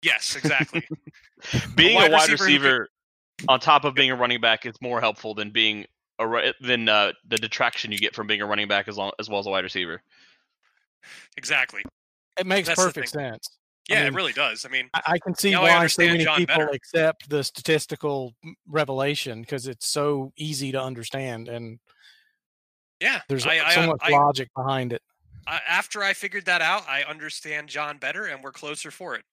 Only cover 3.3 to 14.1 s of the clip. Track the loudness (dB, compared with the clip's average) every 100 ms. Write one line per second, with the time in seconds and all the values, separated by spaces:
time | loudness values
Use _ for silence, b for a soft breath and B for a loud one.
3.3 | _ 2 2 6 4 4 2 2 2 0
4.3 | 2 2 2 -2 -10 -6 0 0 -2 -8
5.3 | -6 -4 0 0 0 -8 _ _ _ -2
6.3 | 0 0 -2 -2 0 4 4 4 -2 _
7.3 | -4 -4 -2 -2 -2 -6 -2 -4 -4 -4
8.3 | -2 0 -2 0 -2 -2 -6 -6 -6 -6
9.3 | -4 -2 -2 -2 -4 -6 -8 _ _ _
10.3 | _ _ _ _ _ _ _ B B B
11.3 | -14 -2 0 -2 -6 -14 _ _ _ _
12.3 | -6 0 0 2 2 2 2 -6 -6 -8
13.3 | -10 -16 _ _ _ -2 0 2